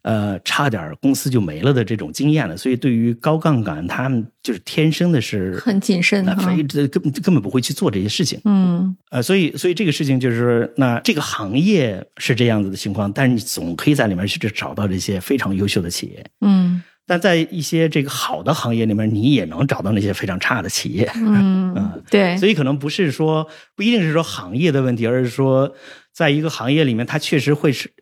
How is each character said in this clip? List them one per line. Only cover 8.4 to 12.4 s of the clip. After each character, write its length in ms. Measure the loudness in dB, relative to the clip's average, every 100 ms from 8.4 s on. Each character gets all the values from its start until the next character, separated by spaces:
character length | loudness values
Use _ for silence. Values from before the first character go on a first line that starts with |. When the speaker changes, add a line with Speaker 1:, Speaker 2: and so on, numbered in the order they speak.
| 2
Speaker 2:
嗯。 500 | 4 4 2 -2 -4 _
Speaker 1:
呃， 100 | -4
所 140 | 2 2
以， 200 | 2 0
所 120 | -2
以 40 |
这 120 | 0 -2
个 60 |
事 120 | 0 0
情 140 | 2
就 120 | 2
是 340 | 2 2 2 0
说， 80 | 0
那 220 | 0 2
这 120 | 0
个 80 | -2
行 340 | -4 -6 -2 0
业 460 | 2 2 0 -4 -12 -8
是 160 | -2
这 120 | 2